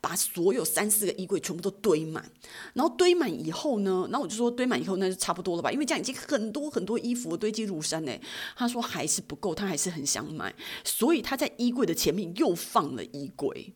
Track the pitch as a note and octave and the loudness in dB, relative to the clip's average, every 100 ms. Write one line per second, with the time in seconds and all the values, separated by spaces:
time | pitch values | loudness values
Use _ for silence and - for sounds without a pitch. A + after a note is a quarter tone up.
0 | D3 D#3+ - - F3 B3+ E3 - G#3 G3+ | -2 0 -2 2 2 4 2 2 4 4
1 | G3+ - F#3 G3 - F3+ F#3 G3 G#3+ D#3 | 2 -2 -2 -2 -2 -4 -4 -2 4 4
2 | D#3+ D#3 - - - - - - D4+ A#3+ | 2 -6 -10 -20 -20 -16 -8 0 0 6
3 | F4+ F4+ C4 D3 D#3 E3 D#4 A3+ G3 F#3 | 6 6 4 0 -4 -2 0 2 2 2
4 | F#3 G3+ E3+ G#3+ A#3+ A#3+ B3+ A3+ D#3+ F#3+ | 2 -2 -2 2 0 2 0 2 0 2
5 | F#3+ F#3 - F3 F3+ E3+ D3 B3 D4 D4 | 2 0 -2 -2 0 0 0 0 0 0
6 | G#3 B3+ - C#4 A3 G#3+ D4 C4+ F#3 A#3+ | -2 -6 0 0 0 -4 -2 -2 -2 -2
7 | A#3 A#3+ A#3+ E3 G#3+ G#3+ G#3+ F3 D3+ D#3+ | 0 -4 -2 -2 -2 -2 -4 -4 -4 -4
8 | D#3 A2+ - - - - A#3+ A#3+ A#3 E3+ | -4 -6 -8 -10 -10 -2 -2 0 -4 -4
9 | D3+ - - C#3 G#3 D#3+ G3+ D#3 - E3 | -2 -2 -4 -6 -4 -2 -2 -2 -2 -2
10 | C#3+ - D3 D3+ G2 - - - - - | -2 -2 -4 -6 -6 -8 -12 -8 -4 2
11 | A#3 E4 - C4+ D4 - A#3+ A#3+ A#3 - | 4 4 2 0 -2 0 0 2 2 2
12 | - E3+ F3 F3 - E3+ - A#3 D3 B2+ | 2 2 -2 2 2 2 2 2 2 -4
13 | F2 C#3+ C#3 - C#3+ - C#3 | -8 -8 -10 -2 -2 -2 -12